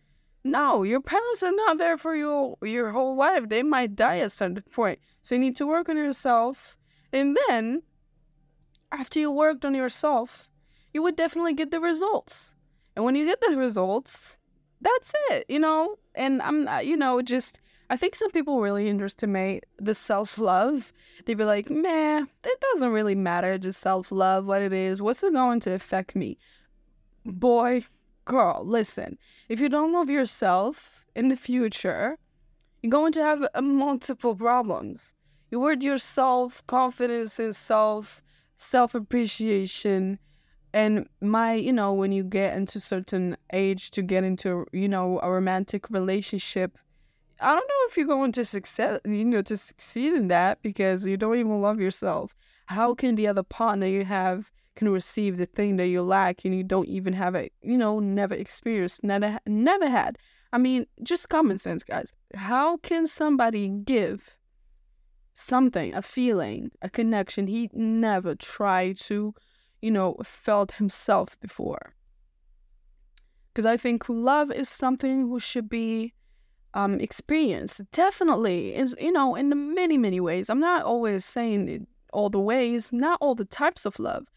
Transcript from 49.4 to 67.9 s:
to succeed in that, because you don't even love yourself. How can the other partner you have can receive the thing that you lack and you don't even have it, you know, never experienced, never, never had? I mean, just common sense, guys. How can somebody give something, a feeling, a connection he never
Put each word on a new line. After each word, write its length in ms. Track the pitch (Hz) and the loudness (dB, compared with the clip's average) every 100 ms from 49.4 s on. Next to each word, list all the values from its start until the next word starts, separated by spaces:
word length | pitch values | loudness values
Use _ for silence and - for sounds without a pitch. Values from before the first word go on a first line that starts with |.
to 140 | - 208 | 0 -6
succeed 580 | - - - 226 285 | -8 -16 -10 -2 0
in 140 | 330 185 | 2 2
that, 340 | 175 185 - | 4 2 0
because 420 | 214 196 190 185 | -4 0 0 0
you 120 | 190 190 | 0 -2
don't 180 | 214 240 | 0 0
even 240 | 220 208 | 0 2
love 180 | 202 214 | 0 2
yourself. 560 | 190 - 185 160 - - _ _ - | -2 -2 -4 -4 -6 -14 _ _ -8
How 280 | 196 233 | 0 0
can 220 | 247 254 220 | 2 0 2
the 100 | 208 | 2
other 140 | 196 | 0
partner 440 | 185 - 226 202 190 | -2 -2 0 2 0
you 180 | 196 | 0
have 460 | 190 196 185 185 - _ _ - | 0 0 0 -2 -6 _ _ -2
can 120 | 214 | 0
receive 480 | 190 - - 202 180 | 0 -2 -2 -2 -2
the 100 | 180 | -4
thing 300 | - 208 185 | 0 0 2
that 100 | 180 | 2
you 160 | 180 | 0
lack 420 | 180 190 185 180 | 2 2 2 0
and 80 | 190 | -2
you 120 | 185 | -2
don't 240 | 190 190 - | 0 0 0
even 240 | 190 190 | -2 -2
have 240 | 185 180 180 | -2 -2 -2
it, 160 | - - | -6 -8
you 140 | 202 247 | -2 2
know, 240 | 214 214 | 2 2
never 340 | 202 196 202 | 0 0 0
experienced, 720 | - 202 - 233 214 180 - | -2 -8 -8 -4 -2 -2 -4
never, 340 | 202 196 208 208 - | -2 0 0 -2 -2
never 420 | 214 269 392 302 | 2 4 4 4
had? 300 | 233 - - _ _ _ | 2 0 -4 _ _ _
I 60 | 240 | 2
mean, 280 | 254 254 - - | 2 2 -2 -8
just 240 | 240 349 - | -4 -4 0
common 300 | 311 277 190 | 2 4 2
sense, 260 | - 170 | -4 -6
guys. 280 | - - - _ _ | -6 -8 -8 _ _
How 440 | 196 196 254 302 339 | -12 -2 2 2 0
can 280 | - 330 330 | -2 0 0
somebody 640 | - 302 269 226 214 196 | 0 2 4 2 0 -2
give 680 | 202 202 247 175 208 - _ _ _ _ _ _ _ _ _ _ | -4 0 2 2 -4 -12 _ _ _ _ _ _ _ _ _ _
something, 600 | - - 254 254 185 110 | -14 0 4 4 2 -2
a 80 | - | -6
feeling, 720 | - 254 247 196 107 107 - - | -6 0 2 2 0 -6 -10 -10
a 60 | 185 | -6
connection 580 | - 226 214 190 - 196 | -2 0 0 -2 -4 -2
he 220 | 226 233 | -2 -4
never 600 | - 220 | -2 0